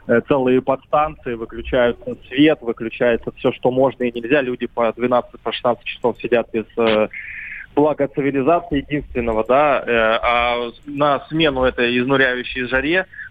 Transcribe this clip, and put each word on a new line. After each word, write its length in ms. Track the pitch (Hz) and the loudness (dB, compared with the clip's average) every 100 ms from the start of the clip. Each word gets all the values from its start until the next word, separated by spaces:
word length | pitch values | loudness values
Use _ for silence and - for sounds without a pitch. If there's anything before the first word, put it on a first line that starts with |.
| - | 0
э, 140 | 117 - | 0 2
целые 320 | 143 127 127 | 0 2 2
подстанции, 760 | 127 131 - 151 151 160 131 | 2 -2 0 0 0 -4 -10
выключаются 840 | 117 113 113 117 131 120 117 - 120 - | -8 -8 -10 -4 0 2 0 -8 -12 -4
свет, 300 | 127 151 151 | 2 4 4
выключается 720 | 117 - 110 - 120 117 - | -2 -6 -6 0 2 2 -2
всё, 200 | - 131 | -4 -2
что 180 | - 131 | 0 0
можно 340 | 127 135 - | 2 0 0
и 80 | 123 | -4
нельзя. 300 | 120 117 147 | -4 -2 0
Люди 240 | 127 123 120 | 0 -4 -6
по 260 | - 117 | -2 -2
двенадцать, 480 | 110 123 123 - - | 0 0 0 -2 -8
по 100 | 117 | -8
шестнадцать 340 | - 120 110 | -2 -2 -2
часов 320 | - - 120 107 | -6 -4 -4 -4
сидят 280 | - 120 110 | 0 0 0
без, 140 | 113 104 - | -6 -6 -2
э, 320 | 113 107 107 - - - - - - | 2 2 0 -4 -14 -14 -14 -14 -6
блага 340 | - 151 143 139 | 0 2 2 -2
цивилизации 760 | - 139 135 131 170 170 139 131 | -2 -2 0 2 0 0 -4 -4
единственного, 560 | 147 - 127 117 110 110 | -6 -4 -4 -2 -2 2
да, 360 | 131 151 123 117 | 2 4 0 0
э, 320 | 117 110 113 | 0 2 2
а 480 | 117 120 120 120 120 - 147 | 0 0 0 -2 -4 -10 -10
на 340 | 143 147 131 - | -2 0 0 -2
смену 360 | 156 160 131 | 0 2 2
этой 340 | 127 123 120 123 | 0 2 2 2
изнуряющей 680 | 127 135 131 123 120 131 123 | 2 4 2 0 -6 -6 -2
жаре 400 | 131 139 180 180 - - | -2 0 -2 -2 -8 -10